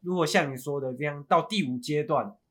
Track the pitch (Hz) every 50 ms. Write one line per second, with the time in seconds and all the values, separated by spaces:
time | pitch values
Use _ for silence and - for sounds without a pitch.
0 | - 175 185 180 165 151 - 190 160 139 135 127 - 147 143 143 135 131 127 127
1 | 147 147 143 143 143 - 185 165 165 - 220 202 160 127 127 123 123 - 147 147
2 | 147 - 151 131 110 104 - _ _ _